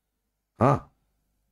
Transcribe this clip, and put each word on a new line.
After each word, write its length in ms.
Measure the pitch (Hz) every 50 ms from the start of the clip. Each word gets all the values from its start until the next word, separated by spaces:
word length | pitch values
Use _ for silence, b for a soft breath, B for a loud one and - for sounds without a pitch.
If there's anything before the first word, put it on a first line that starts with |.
| _ _ _ _ _ _ _ _ _ _ _ -
हाँ, 320 | 104 135 139 - - - _ _ _ _ _ _ _ _ _ _ _ _